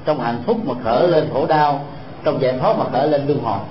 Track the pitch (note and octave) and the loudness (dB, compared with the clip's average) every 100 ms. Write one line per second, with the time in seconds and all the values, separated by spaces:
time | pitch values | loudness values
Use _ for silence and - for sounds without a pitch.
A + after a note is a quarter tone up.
0 | D#3 D3 A#2 A#2 - A3+ D3 B2 A2+ A#2 | -2 -2 -2 -4 -2 -2 -2 -4 0 2
1 | F3 D#3+ C#3 B2 D#3+ D#3 D3 C#3 - - | 4 4 2 -2 2 4 4 0 -6 -14
2 | - - D#3 C#3+ B2+ B2+ F#3 F#3 B2 B2 | -16 -4 -2 0 0 2 0 0 0 0
3 | D3+ C#3+ C#3 C3+ A#2 G2 - | 2 2 0 -2 -2 -4 -6